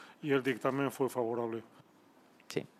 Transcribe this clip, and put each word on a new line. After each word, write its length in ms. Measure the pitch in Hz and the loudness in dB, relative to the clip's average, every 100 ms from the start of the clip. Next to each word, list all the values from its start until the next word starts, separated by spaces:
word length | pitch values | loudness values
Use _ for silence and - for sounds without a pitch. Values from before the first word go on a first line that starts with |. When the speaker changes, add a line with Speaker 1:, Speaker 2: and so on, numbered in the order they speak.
| - - | -20 -6
Speaker 1:
y 120 | 151 | 2
el 100 | 139 | 2
dictamen 480 | 127 113 139 135 135 | 4 0 2 2 0
fue 180 | - 127 | 0 -2
favorable. 540 | 127 113 120 117 113 - - - - - - - - - | 0 -2 0 -2 -4 -8 -20 -20 -20 -20 -20 -20 -20 -8
Speaker 2:
Sí, 160 | - - | -6 -6